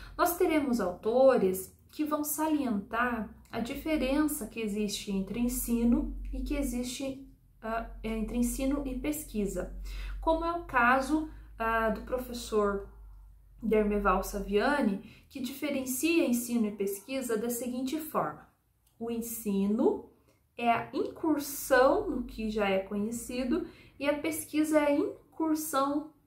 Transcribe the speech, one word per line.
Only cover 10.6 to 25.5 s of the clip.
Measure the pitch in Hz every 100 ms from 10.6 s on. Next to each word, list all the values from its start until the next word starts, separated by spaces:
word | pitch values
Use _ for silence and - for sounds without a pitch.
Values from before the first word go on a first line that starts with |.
| -
caso, | 254 240 269 262 311 311 - - -
ah, | 226 226 226
do | 220
professor | - 254 - 240 - 214 202 202 - - - - - - - -
Dermeval | 220 220 208 208 196 190
Saviani, | - 202 190 202 254 294 214 196 - - -
que | 269
diferencia | 240 - 285 - 262 - 320 330 254
ensino | 240 - 233 208
e |
pesquisa | 202 196 - - 269 240 214
da | 240
seguinte | 240 247 254 262 311
forma: | - 196 151 151 - _ _ _ _ _
o | 233
ensino | 233 220 - 208 196 202 220 349 - - _ _ _ _ -
é | 233
a | 226 -
incursão | 302 - - 330 285 - - - 254 269 392 415
no | 247
que | 240 - 220
já | 214 196
é | 190
conhecido | 190 208 214 240 - 247 247 330 - - - -
e | 285
a | 294
pesquisa | 320 311 - 302 302 302
é | 294
a | 285
incursão | 415 - - - 320